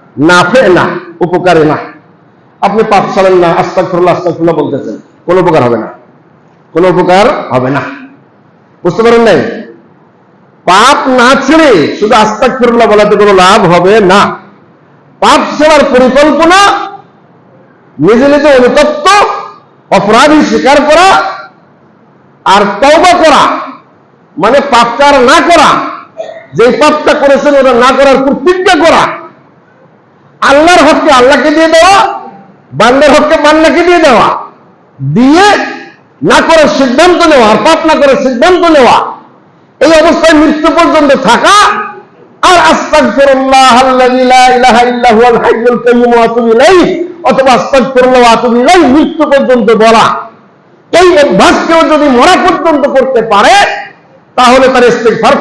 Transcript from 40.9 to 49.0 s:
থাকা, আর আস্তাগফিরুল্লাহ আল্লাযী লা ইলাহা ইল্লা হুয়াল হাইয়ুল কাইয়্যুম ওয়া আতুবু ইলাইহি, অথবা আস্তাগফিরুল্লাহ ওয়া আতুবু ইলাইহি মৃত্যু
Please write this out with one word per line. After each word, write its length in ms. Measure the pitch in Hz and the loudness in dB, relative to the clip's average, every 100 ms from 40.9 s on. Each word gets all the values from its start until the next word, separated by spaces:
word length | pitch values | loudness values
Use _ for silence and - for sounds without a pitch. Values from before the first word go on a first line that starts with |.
| 302 294 | 0 0
থাকা, 520 | 269 208 226 302 415 403 403 427 392 - _ - _ | 0 0 0 0 2 0 -2 -10 -16 -20 _ -20 _
আর 180 | 339 349 | 0 2
আস্তাগফিরুল্লাহ 1300 | 320 226 - 302 247 262 277 262 262 262 262 233 262 | 0 -2 -2 -2 0 0 0 0 0 2 2 2 0
আল্লাযী 380 | 254 254 254 | 0 0 0
লা 320 | 254 254 254 247 | 2 2 2 2
ইলাহা 260 | 254 233 | 2 2
ইল্লা 340 | 247 240 240 220 | 0 0 0 2
হুয়াল 220 | 247 226 | 2 2
হাইয়ুল 400 | 233 220 240 233 | -2 -2 -2 -2
কাইয়্যুম 360 | 240 240 240 | 0 0 0
ওয়া 100 | 233 | 0
আতুবু 280 | 226 233 233 | 0 -2 0
ইলাইহি, 560 | 226 302 370 208 - - - | 2 2 2 0 -2 -8 -6
অথবা 280 | - 254 269 | -2 0 0
আস্তাগফিরুল্লাহ 680 | 233 - 269 196 254 254 254 | 0 0 -2 0 0 2 2
ওয়া 100 | 240 | 2
আতুবু 300 | 226 240 240 | 0 0 0
ইলাইহি 260 | 262 370 277 | 2 2 2
মৃত্যু 360 | 285 | 0